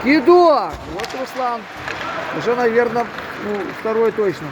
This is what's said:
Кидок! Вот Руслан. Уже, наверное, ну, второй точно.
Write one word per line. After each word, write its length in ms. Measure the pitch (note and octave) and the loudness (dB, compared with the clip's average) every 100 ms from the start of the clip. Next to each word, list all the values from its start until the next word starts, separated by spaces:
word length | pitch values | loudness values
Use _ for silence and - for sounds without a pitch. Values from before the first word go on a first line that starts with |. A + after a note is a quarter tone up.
Кидок! 680 | A#3 D#4 C#4+ F4+ F4 C#4 F#3 C3+ - | 4 2 6 8 8 4 0 -6 -10
Вот 140 | E3 A3+ C4 | -8 -8 -8
Руслан. 420 | C4 B3+ B3 A#3 G3 - - - - - - D#3+ | -8 -4 -4 -4 -10 -12 -10 -8 -8 -8 -6 -4
Уже, 180 | D#3+ A#3+ | -2 2
наверное, 500 | A#3+ A3+ A#3+ A3+ A#3 - - - | 2 4 2 0 -4 -6 -12 -10
ну, 160 | G#3 G#3 E3 - | -6 -4 -6 -6
второй 320 | A3 A3 A3+ | -4 2 0
точно. 360 | A3 G3+ D#3+ D3+ | 2 -2 -2 -8